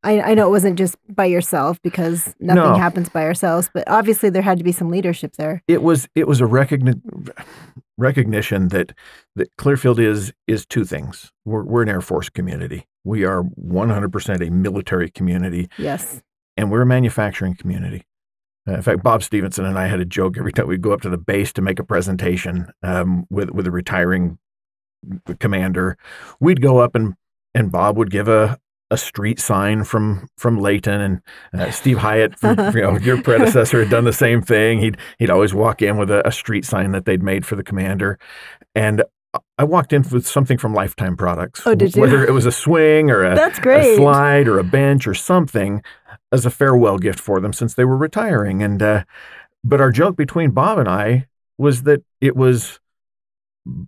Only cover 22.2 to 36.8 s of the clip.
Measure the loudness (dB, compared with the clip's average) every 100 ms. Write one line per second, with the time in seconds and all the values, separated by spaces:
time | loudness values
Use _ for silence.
22.2 | -2 -4 -4 -8 -8 -10 -6 -2 -2 -2
23.2 | -4 -6 -6 -6 -6 -6 -4 -2 0 0
24.2 | -2 -6 _ _ _ _ _ _ -16 -14
25.2 | -14 -6 -4 -2 -2 -2 -4 -6 -14 -20
26.2 | -20 0 2 4 4 4 4 2 -2 -6
27.2 | _ _ _ -2 0 0 0 2 0 -2
28.2 | 2 4 4 0 _ _ -6 -4 -4 -6
29.2 | -4 -4 -2 0 0 -2 -2 -2 -2 -4
30.2 | -8 -4 -2 0 0 0 0 -2 -2 -4
31.2 | -6 -20 -10 -6 -6 -2 0 2 2 2
32.2 | 0 0 0 2 0 0 0 0 0 0
33.2 | 2 4 4 4 2 2 2 2 2 2
34.2 | 2 2 2 2 2 2 -2 -4 -10 -4
35.2 | 0 2 2 2 0 0 0 0 0 0
36.2 | 0 -2 -4 -6 -4 -4